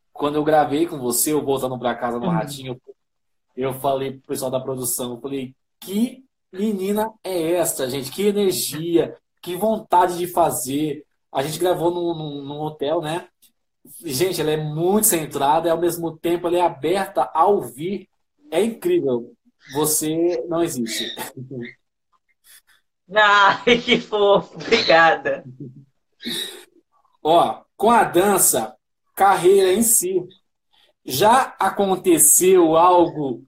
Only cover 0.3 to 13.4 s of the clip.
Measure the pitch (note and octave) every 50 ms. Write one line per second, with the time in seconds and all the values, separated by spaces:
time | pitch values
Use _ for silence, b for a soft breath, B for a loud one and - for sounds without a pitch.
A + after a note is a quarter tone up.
0.3 | D3 D3+ D3 D#3 D#3 D3+ C#3+ C3 C#3 D3+ E3+ E3+ E3 C#3 B2 A#2+ A2+ - - D3+
1.3 | D3+ D3 B2+ C#3 C3+ B2+ B2+ B2+ C3 A#2+ A#2+ A#2+ A#2 - B2+ A#2+ A#2+ A#2+ A#2+ F#3
2.3 | E3+ E3 D3+ C#3+ C#3+ C#3 C3 C3 A#2+ - _ - - _ _ _ _ _ _ _
3.3 | _ _ _ _ _ B2 C3 C3+ B2+ C3 - C#3 C3+ C3+ C3+ C3+ C3 C3+ _ -
4.3 | C#3 C3+ C3+ C3 C3 B2+ C3 C3+ C3 B2+ B2+ A#2+ - - B2+ B2 A#2+ A#2 C3+ C#3
5.3 | C#3 C3+ B2+ B2+ - _ _ _ _ _ - F3+ G3 G#3 A#3+ C4+ - - _ _
6.3 | _ _ _ _ - F#3 G#3 A3 G3+ F#3 F#3 G3+ G#3 G#3+ G#3+ A3 - _ - F#3
7.3 | F#3 F3 D#3+ D#3+ F3 F3 D#3+ D#3 - - C3+ B2+ C3 C#3+ B2 C3 - F#3 G3+ G#3
8.3 | G3 G#3 G3+ F#3 - - - - - D#3 E3 E3+ E3+ D#3+ C#3 - - - _ _
9.3 | _ _ - F3 F3+ F3 G3+ A3 A3 - - - F3+ F3 F3 F4 F3 F3 F3 -
10.3 | - F3+ D#3+ C#3+ C3 - - B2+ C#3 D3 D#3 D3+ C#3+ - - _ _ _ _ _
11.3 | - C3+ C#3 D#3 D#3 D#3+ F3 F#3 F3 - D#3+ F3 F3 F3 F3 E3+ E3 D#3 D#3 D3
12.3 | C#3+ C#3+ C#3 C#3 D3 D3 D3+ D3+ D3+ - C#3 C#3+ D#3+ F3 D#3 D3+ D#3+ F3 - -
13.3 | _ _